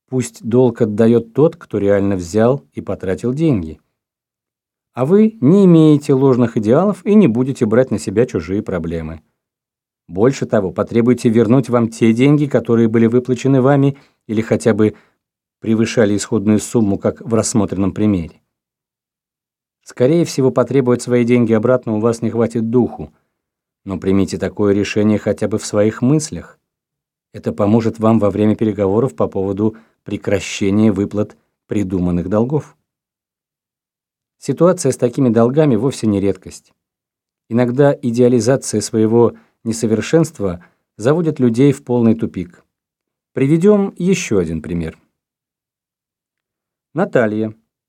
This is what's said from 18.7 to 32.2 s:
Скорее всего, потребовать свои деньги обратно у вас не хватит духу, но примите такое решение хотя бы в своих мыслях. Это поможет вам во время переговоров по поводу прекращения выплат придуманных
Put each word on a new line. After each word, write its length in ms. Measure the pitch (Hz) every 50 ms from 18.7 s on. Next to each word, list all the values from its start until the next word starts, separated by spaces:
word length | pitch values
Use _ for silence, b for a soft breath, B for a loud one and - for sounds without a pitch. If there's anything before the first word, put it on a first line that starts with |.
| _ _ _ _ _ _ _ _ _ _ _ _ _ _ _ _ _ _ _ _ _ _
Скорее 420 | _ - - - 123 135 165 175 156
всего, 260 | - - 143 131 127
потребовать 520 | 117 127 120 - 127 139 123 123 123 120
свои 220 | - 123 123 123 117
деньги 280 | 117 123 123 120 107
обратно 440 | 113 107 113 123 127 123 - 117 110
у 40 | 107
вас 220 | 110 117 113 -
не 80 | 117 110
хватит 400 | 107 117 113 110 123 117 110 113
духу, 420 | 120 127 110 - - - 78 - _ _ _ _ _ _ _ _ _ _ _ _ _ _ -
но 140 | 98 95 78
примите 400 | - 95 98 98 95 - 98 90
такое 360 | 95 90 - - 104 101 98
решение 440 | 101 98 - - 107 104 107 104 101
хотя 300 | - 107 101 - 107 98
бы 100 | 110 104
в 80 | -
своих 360 | - 110 104 104 107 104 -
мыслях. 560 | 120 127 151 156 151 - 85 85 - - - _ _ _ _ _ _ _ _ _ _ _ _ _ _ _
Это 200 | - 104 - 113
поможет 460 | 113 - 104 101 113 120 110 110 - -
вам 200 | 110 113 113 107
во 120 | 104 101
время 240 | 95 101 104 107 104
переговоров 600 | - 113 107 101 101 101 95 101 117 135 131 -
по 100 | - 104
поводу 500 | 92 - 98 95 101 98 98 107 110 110 B B B B B B
прекращения 880 | - 104 101 - 107 101 92 - - - - 104 95 98 107 110 110
выплат 440 | 95 98 101 - 101 104 104 - - _ _ _ _ _ _
придуманных 640 | - 98 107 98 92 98 90 87 90 87 87